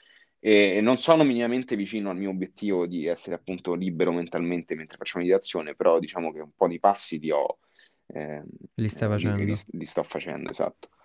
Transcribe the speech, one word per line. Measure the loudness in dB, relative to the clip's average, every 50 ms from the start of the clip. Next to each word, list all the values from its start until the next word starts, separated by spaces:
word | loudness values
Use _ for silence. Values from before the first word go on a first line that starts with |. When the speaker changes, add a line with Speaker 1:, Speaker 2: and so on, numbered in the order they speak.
| _ _ _ _ _ _ _ _
Speaker 1:
e, | 4 6 8 8 8 6 4 4
e |
non | 4 4 4 4
sono | 4 6 6 6 6
minimamente | 6 4 2 0 0 0 -2 -2 -2 -4
vicino | -4 -4 -4 -4 -4 -4 -4
al | -4 -4
mio | -4 -4
obiettivo | -4 -4 -6 -8 -8 -6 -4 -2 0 0 0 -2
di | -2 -4 -2
essere | -2 -4 -4 -6 -8 -8
appunto | -8 _ -8 -10 -6 -4 -4 -2
libero | -2 -2 -2 0 0 2 2
mentalmente | 2 0 -2 -4 -4 -4 -2 -2 -2 -4 -4 -6 -8
mentre | -8 -8 -12 -16 -12
faccio | -10 -8 -6 -2
meditazione, | 2 2 2 2 2 -2 -6 -6 -6 -6 -4
però | 0 2 4 4 4
diciamo | 2 -2 -6 -6 -6 -6
che | -6 -8
un | -12 -14 _
po' | 0 0 0
di | 2 4
passi | 4 2 2 2 -2 -8 -8 -6
li | -2 0
ho, | 0 0 0 -2 -4 _ _ _ _ _ _ _ _ _ _ -14
ehm, | -12 -10 -10 -8 -10 -10 -12 -14 -18 -20 -20 -12 _ -4
Speaker 2:
Li | -2 -2
stai | -2 -2 -2 0
Speaker 1:
eh, | 0 0
li, | 0 0 0 0 0
li | -2 -2
Speaker 2:
facendo. |
Speaker 1:
s-, | -4 -6 -10
li | -10 -10 -10
sto | -6 -4 -4 -4
facendo, | -4 -6 -8 -8 -8 -8 -8 -8 -8
esatto. | -6 -4 -4 -4 -4 _ -18 -20 _ _ _